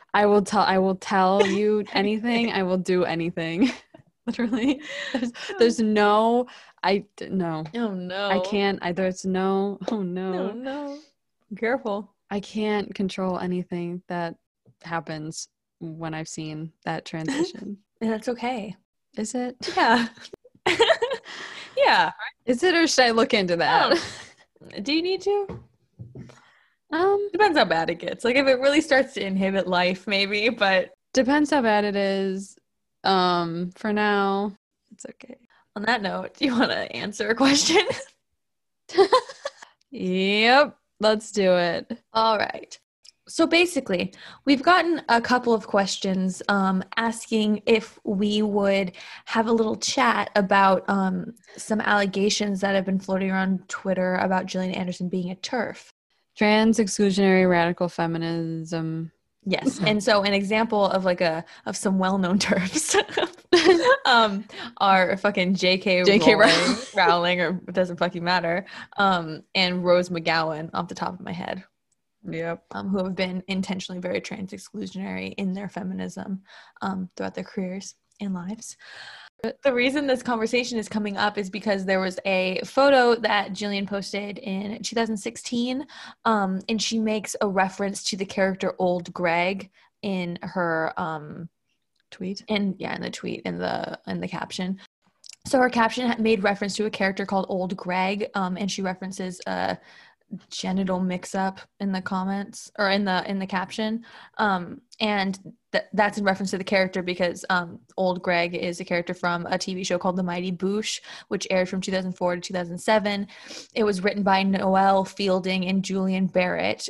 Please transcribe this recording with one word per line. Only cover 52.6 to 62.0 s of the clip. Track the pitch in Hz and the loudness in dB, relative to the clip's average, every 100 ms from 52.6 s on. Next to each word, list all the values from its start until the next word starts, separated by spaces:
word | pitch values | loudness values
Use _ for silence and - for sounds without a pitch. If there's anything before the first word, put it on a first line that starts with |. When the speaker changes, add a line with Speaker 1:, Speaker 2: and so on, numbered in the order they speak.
Speaker 2:
that | 196 196 | 0 0
have | 190 | 0
been | 190 | -2
floating | 190 190 190 | -2 -2 0
around | 190 190 185 - | 0 0 -2 -4
Twitter | - 196 185 185 185 | -8 -4 0 0 0
about | 190 185 190 | 2 0 -2
Gillian | 185 185 | -4 -4
Anderson | 185 180 175 180 | -4 -6 -4 -4
being | 185 180 | -4 -4
a | 190 | -8
terf. | - 247 - - - _ _ _ _ - | -6 -4 -4 -8 -20 _ _ _ _ 0
Speaker 1:
Trans | 214 214 220 226 | 4 6 4 4
exclusionary | 202 - 202 190 196 185 185 | 0 2 2 4 6 6 6
radical | 175 170 175 175 | 4 2 0 -4
feminism. | - 170 165 165 165 165 165 160 165 160 160 165 _ _ _ 196 | -2 -2 -2 -2 -4 -4 -6 -6 -4 -4 -6 -8 _ _ _ -4
Speaker 2:
Yes. | - 269 - | 0 0 0
And | 202 208 | 0 2
so | 208 208 | 2 2
an | 202 | 4
example | 196 196 220 226 208 196 | 0 0 0 0 2 2
of, | 190 185 | 2 0
like, | 180 | 2
a, | 175 160 - - - | 0 0 -8 -12 -10
of | 196 | -4
some | 208 | 0
well-known | 190 | 2